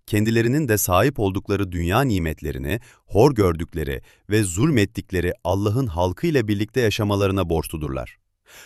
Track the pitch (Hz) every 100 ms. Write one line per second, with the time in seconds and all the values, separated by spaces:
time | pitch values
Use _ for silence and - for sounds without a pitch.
0 | - 107 107 117 117 143 135 107 - 90
1 | 120 - 98 95 - 98 98 87 85 107
2 | 139 98 80 76 76 67 69 107 - _
3 | - 95 143 120 92 80 80 80 69 65
4 | - _ - 107 101 85 156 131 101 -
5 | - 90 87 - 87 95 101 113 127 82
6 | 92 90 175 143 107 101 104 131 113 -
7 | 104 101 98 98 87 80 - 80 73 65
8 | 60 - _ _ _ -